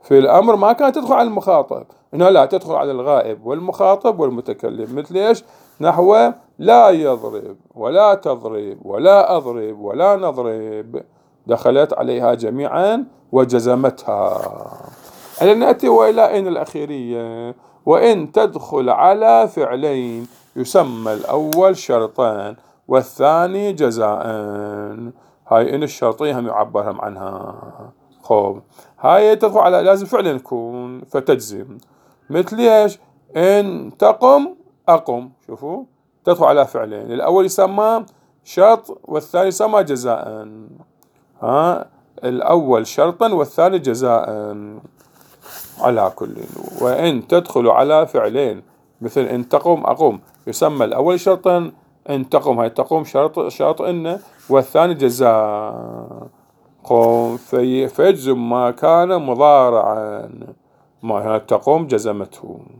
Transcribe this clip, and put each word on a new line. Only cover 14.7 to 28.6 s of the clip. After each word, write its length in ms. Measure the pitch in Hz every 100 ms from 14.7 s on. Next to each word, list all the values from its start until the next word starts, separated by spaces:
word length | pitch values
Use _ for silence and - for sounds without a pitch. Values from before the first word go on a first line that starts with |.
| - - - - - - -
الآن 160 | 180 220
نأتي 300 | 254 247 254
وإلى 500 | 226 220 226 208 208
إن 80 | 190
الأخيرية. 1080 | 165 147 156 147 143 120 120 117 113 120 123 _ _ -
وإن 460 | 165 233 208 151
تدخل 580 | 220 196 156 - 147 123
على 580 | - 170 202 226 233 220
فعلين 800 | 165 131 127 147 135 123 117 120 _ _ -
يسمى 560 | 123 190 139 117 113
الأول 640 | 107 - 143 156 160 190 185
شرطان 800 | - 120 113 - 120 104 101 113 _ _ -
والثاني 840 | 131 127 - 139 160 180 190 202
جزاء. 540 | 160 131 113 107 104 113 110 104 104 104 104 104 110 120 - _ _ -
هاي 260 | 113 120
إن 80 | 139
الشرطية 560 | 147 - 120 110 151 127
هم 80 | 120
يعبر 440 | 107 110 107 104
هم 100 | -
عنها. 540 | 107 98 95 95 - - - - 120 _ _ _
خب، 400 | - 107 101 101